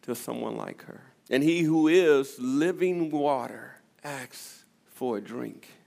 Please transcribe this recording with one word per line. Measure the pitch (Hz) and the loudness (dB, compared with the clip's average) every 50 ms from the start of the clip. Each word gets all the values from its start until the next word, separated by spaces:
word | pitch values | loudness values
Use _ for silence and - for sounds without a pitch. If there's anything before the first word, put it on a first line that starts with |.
| - | -6
to | - 123 | -8 -8
someone | 120 - - 123 120 117 113 113 | -8 -6 -8 -8 -6 -6 -6 -8
like | 110 104 95 - - - | -8 -10 -12 -14 -16 -18
her. | - - - - - _ _ _ - | -20 -20 -20 -20 -20 _ _ _ -2
And | - 131 143 | 0 2 4
he | 156 165 175 170 | 4 2 2 2
who | 156 160 160 156 156 | 2 4 4 4 6
is | 165 185 180 160 147 135 135 135 - - | 6 6 8 8 6 6 4 0 -6 -8
living | 123 127 131 143 156 175 180 156 180 185 180 175 165 156 | -6 -2 0 2 2 0 0 0 0 0 0 0 -2 -2
water | 151 151 143 147 143 131 120 117 107 110 110 - - - _ _ _ _ _ | -2 0 0 0 0 0 -4 -8 -12 -14 -16 -18 -20 -20 _ _ _ _ _
asks | 147 143 135 127 127 - - - - - - - _ _ _ _ | -12 -10 -10 -12 -14 -16 -18 -18 -18 -20 -20 -20 _ _ _ _
for | _ - - 127 127 117 104 | _ -14 -8 -6 -4 -4 -4
a | |
drink. | 104 - 113 123 120 113 107 - - - - _ _ | -6 -8 -10 -10 -10 -10 -12 -16 -20 -20 -20 _ _